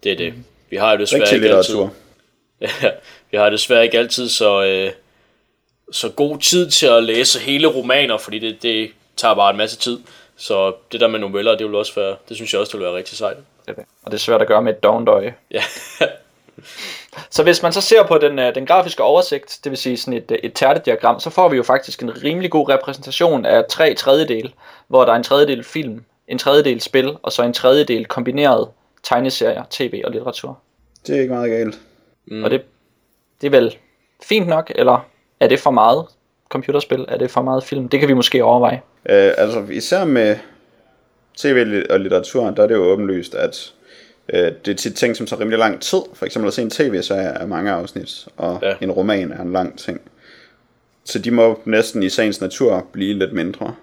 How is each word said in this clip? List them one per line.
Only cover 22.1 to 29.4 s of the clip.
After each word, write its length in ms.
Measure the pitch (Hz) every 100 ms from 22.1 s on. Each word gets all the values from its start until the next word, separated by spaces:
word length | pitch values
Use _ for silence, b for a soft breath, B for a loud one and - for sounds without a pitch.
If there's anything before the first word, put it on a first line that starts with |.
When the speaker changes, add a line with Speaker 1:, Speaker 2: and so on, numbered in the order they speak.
| 113
Speaker 3:
rimelig 280 | 143 165 185
god 180 | 160 139
repræsentation 760 | 135 - 135 135 135 170 143 110
af 200 | 110 -
tre 240 | - 160
tredjedele, 580 | 123 - 139 151 113 120 _ b b b
hvor 180 | 127 120
der 60 |
er 40 | 117
en 80 |
tredjedel 400 | 120 139 147 127
film, 400 | 117 160 143 110 117 _ _
en 100 | 127
tredjedel 440 | - 143 147 117
spil, 340 | - 135 131 147
og 80 | -
så 120 | -
en 100 | 120
tredjedel 520 | 120 127 139 147 113 113
kombineret 600 | - 120 135 147 117 110 _ _ _
tegneserier, 600 | - 123 131 131